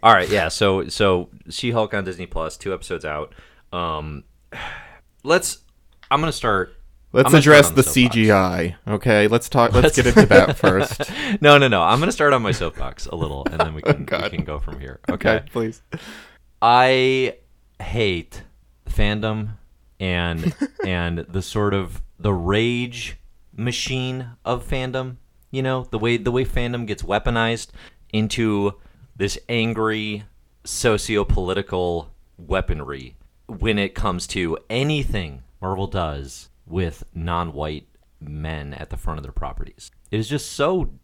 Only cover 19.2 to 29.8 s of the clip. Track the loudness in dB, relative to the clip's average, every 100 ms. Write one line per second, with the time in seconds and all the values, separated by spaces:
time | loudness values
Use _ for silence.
19.2 | -2 -4 -6 -10 -18 _ _ _ -4 -2
20.2 | -2 -2 -4 -4 -8 -6 -4 -2 -2 -6
21.2 | -6 -8 -6 -2 0 0 -4 -10 -12 _
22.2 | -2 0 0 2 2 -2 -6 -8 -14 -14
23.2 | -20 _ -20 -8 -6 -4 -6 -4 -4 -6
24.2 | -10 -10 -6 -4 -4 -6 -4 -6 -8 -12
25.2 | _ _ _ -4 -2 -2 -4 -2 0 0
26.2 | 0 -2 -2 -2 -2 -4 -6 -8 -2 -2
27.2 | 0 0 0 -2 -8 -18 -20 _ -6 -2
28.2 | -2 0 0 2 0 -4 -20 -20 -20 -6
29.2 | -4 -4 -4 -2 -2 0